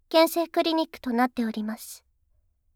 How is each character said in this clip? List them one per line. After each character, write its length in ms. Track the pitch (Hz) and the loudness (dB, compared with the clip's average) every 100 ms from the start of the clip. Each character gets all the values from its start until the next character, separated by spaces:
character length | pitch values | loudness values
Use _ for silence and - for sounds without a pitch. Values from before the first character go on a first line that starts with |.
| - | 0
検 240 | 320 330 | 4 4
精 140 | 339 330 | 2 -2
ク 160 | - | 0
リ 100 | 330 | 0
ニ 140 | 320 320 | 0 -2
ッ 40 | |
ク 80 | - | -6
と 120 | 254 | -4
な 140 | 233 254 | 0 0
っ 40 | |
て 160 | 254 226 | 0 -6
お 60 | |
り 100 | 220 | -4
ま 160 | 214 220 | -8 -10
す。 260 | - - _ _ _ _ _ _ _ | -14 -20 _ _ _ _ _ _ _